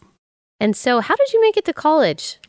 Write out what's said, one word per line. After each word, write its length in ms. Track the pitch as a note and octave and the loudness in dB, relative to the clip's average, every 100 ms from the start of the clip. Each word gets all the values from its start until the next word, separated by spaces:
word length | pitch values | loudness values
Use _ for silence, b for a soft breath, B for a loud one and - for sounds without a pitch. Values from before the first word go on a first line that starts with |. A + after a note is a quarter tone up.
| _ _ _ _ _ _ | _ _ _ _ _ _
And 160 | G#3+ | -4
so 260 | G3+ B3+ A#3+ | -2 0 0
how 140 | G#3+ | 0
did 200 | A4 C#5 | 0 2
you 60 | A4+ | 4
make 160 | A4 G#4 | 2 2
it 80 | - | -4
to 80 | |
college? 640 | - D4+ D#4 G3+ D3+ - - | -2 0 2 2 -2 -8 -16